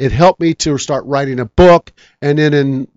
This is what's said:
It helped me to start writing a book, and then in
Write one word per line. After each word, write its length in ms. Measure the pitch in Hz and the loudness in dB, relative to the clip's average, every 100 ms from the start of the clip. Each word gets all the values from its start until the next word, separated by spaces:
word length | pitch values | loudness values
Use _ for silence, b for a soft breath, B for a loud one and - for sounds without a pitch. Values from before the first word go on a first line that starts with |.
It 100 | 131 | -4
helped 300 | 110 180 - | 2 2 2
me 140 | 170 | -4
to 220 | 160 160 135 | -4 -4 -4
start 260 | - 139 | -4 -8
writing 340 | 123 139 139 127 | -4 -4 -4 -6
a 60 | |
book, 480 | 113 - 180 165 _ _ b b | -6 4 4 4 _ _ b b
and 180 | 139 151 | -4 0
then 140 | 151 | 0
in 360 | 147 139 135 135 | 0 -2 -4 -8